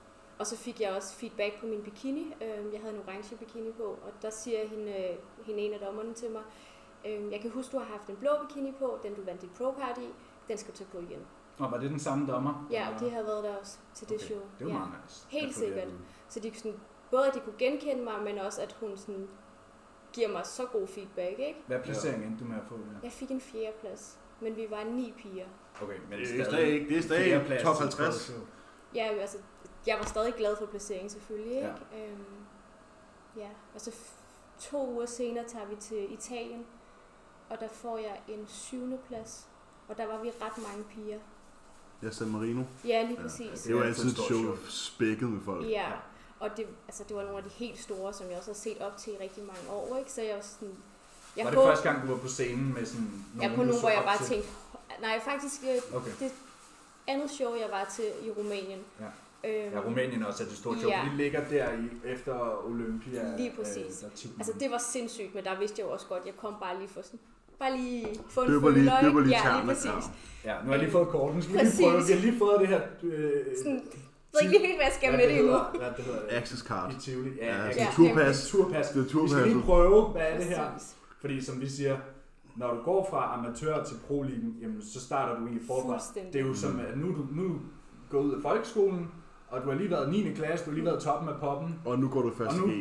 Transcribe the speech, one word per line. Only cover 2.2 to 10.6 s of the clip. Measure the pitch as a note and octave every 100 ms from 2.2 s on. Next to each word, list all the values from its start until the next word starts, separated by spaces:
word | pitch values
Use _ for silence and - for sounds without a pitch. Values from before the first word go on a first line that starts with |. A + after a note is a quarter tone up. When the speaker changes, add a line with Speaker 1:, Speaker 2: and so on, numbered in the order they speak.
| D#4 -
Speaker 1:
Øhm, | A3+ G#3 G#3
jeg | G#3+
havde | A3 G#3
en | F#3+
orange | G3 G#3 A3+
bikini | A3+ A#3 A3+
på, | A3+
og | G#3+ - G3+ G#3
der | G#3+
siger | G#3+ B3 A3 G#3+
hende, | G#3+ G#3
øh, | G3 F#3 F3 - - G#3+
hende | G#3
en | G#3
af | G#3
dommerne | G3 G#3+ A3+
til | A3+ A#3+
mig, | A3 A3 - - - - - G#3
øhm, | G#3 G#3
"Jeg | G#3
kan | A3+
huske, | A#3+ B3+
du | C4+
har | A3
haft | G#3 -
en | G3
blå | C4+ D4 D4
bikini | C#4+ C4+ C4
på, | C4 A3
den | G3+
du | G3+ F#3+
vandt | F3+
dit | F3+ -
pro-card | B3+ C#4 B3+ A#3+
i. | A#3+ - - - -
Den |
skal | G#3